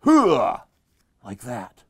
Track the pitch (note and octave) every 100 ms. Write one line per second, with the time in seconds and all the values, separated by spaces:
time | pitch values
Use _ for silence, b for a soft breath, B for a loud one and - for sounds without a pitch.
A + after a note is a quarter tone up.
0 | - D#4 A3+ D3 G#2+ - - _ _ _
1 | _ _ G#2 G2 B2 A#2+ F#2+ _